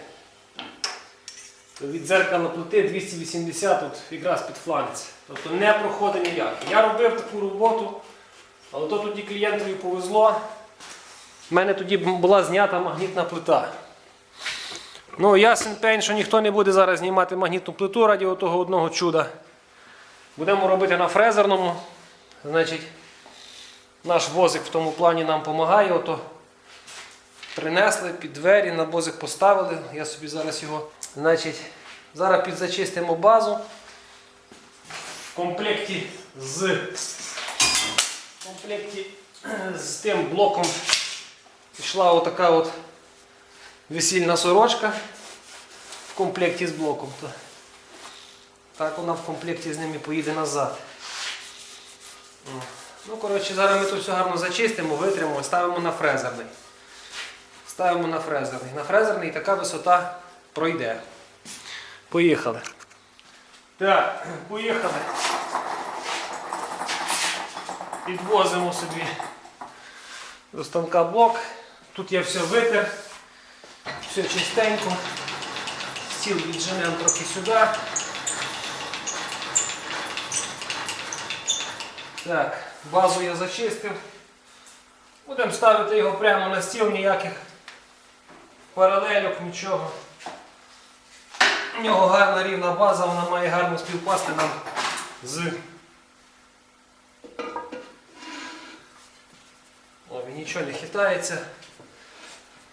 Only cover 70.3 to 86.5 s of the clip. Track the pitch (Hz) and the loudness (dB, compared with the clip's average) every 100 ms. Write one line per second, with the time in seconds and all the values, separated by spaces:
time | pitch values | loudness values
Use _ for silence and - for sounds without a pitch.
70.3 | - - - - 175 165 175 170 208 233 | -18 -16 -12 -4 -2 2 2 4 6 6
71.3 | 233 - - - - - - 185 185 - | 4 -6 -12 -18 -20 -18 -14 -2 -2 0
72.3 | 190 165 233 226 208 - - - - - | -2 0 2 4 2 0 -4 -14 -18 -20
73.3 | - - - - - - - - 196 175 | -20 -20 -20 -20 -16 -14 -12 -8 -4 -2
74.3 | 185 - 226 214 214 185 180 - - - | -2 -2 2 2 2 -2 -4 -6 -8 -8
75.3 | - - - - - - - - - 214 | -8 -8 -8 -8 -10 -10 -10 -10 -6 -2
76.3 | 175 165 165 175 185 170 165 165 - 160 | -2 -2 -4 -4 -2 -2 0 0 0 -2
77.3 | 190 185 220 220 220 - - - - - | -6 2 4 4 2 -6 -8 -8 -8 -6
78.3 | - - - - - - - - - - | -6 -6 -8 -8 -10 -8 -8 -8 -8 -8
79.3 | - - - - - - - - - - | -8 -4 -2 -2 -6 -8 -8 -8 -8 -6
80.3 | - - - - - - - - - - | -6 -6 -8 -8 -8 -6 -8 -8 -8 -8
81.3 | - - - - - - - - - 165 | -6 -4 -4 -4 -10 -12 -14 -16 -12 -2
82.3 | 160 - - - - 151 175 185 180 180 | 0 0 -4 -10 -16 -2 4 6 4 0
83.3 | 170 180 - 226 214 202 165 - - - | -2 -4 -2 -2 -2 -6 -8 -12 -20 -20
84.3 | _ _ - - - - _ - - - | _ _ -20 -20 -20 -20 _ -20 -20 -8
85.3 | 262 214 - 226 214 208 214 202 185 214 | -2 -2 4 6 6 4 2 2 4 4
86.3 | 196 190 | 4 2